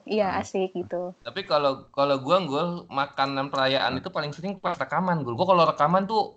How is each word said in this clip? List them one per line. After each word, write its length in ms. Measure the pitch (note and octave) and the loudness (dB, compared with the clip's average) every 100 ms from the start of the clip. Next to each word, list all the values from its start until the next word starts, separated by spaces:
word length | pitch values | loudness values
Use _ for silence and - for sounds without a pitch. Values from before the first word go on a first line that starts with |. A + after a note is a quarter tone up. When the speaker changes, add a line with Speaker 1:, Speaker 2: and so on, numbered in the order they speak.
Speaker 1:
Iya, 240 | - G#3+ F#3+ | -2 0 0
Speaker 2:
Hmm. 120 | G3 | 0
Speaker 1:
asik 280 | - G3 F#3 | -4 -2 -2
gitu. 280 | F3 F3 F3 F3+ - | -4 -6 -6 -6 -10
Speaker 3:
Tapi 180 | A#2+ D3 | -12 -8
kalau, 440 | F#3 D3+ C#3 C3 - | 0 2 2 0 -4
kalau 300 | - C#3+ C3+ | 0 2 2
gua, 240 | C3 F#3 | 2 2
gua 200 | D#3+ C#3+ F3 F3 | 2 0 -2 -4
makanan 640 | - C3+ C#3+ - C3+ C3+ C#3 | -6 -4 -4 -2 -2 0 -2
perayaan 460 | C#3 C3+ C3+ A2+ C3 | 0 2 2 0 -2
itu 140 | - | -4
paling 240 | D#3+ D3 | -6 -6
sering 240 | D#3 F#3+ G3 | -6 -8 -4
pas 160 | F3+ F3 | -4 -4
rekaman, 460 | - D3+ F#3 E3 | -2 0 0 0
gua. 100 | B2 | -2
Gua 140 | A#2 F#3 | 0 4
kalau 160 | F3+ | 4
rekaman 400 | D#3 - D3 F#3+ | 4 4 2 2
tuh, 300 | G3 G#3+ - | 2 -2 -2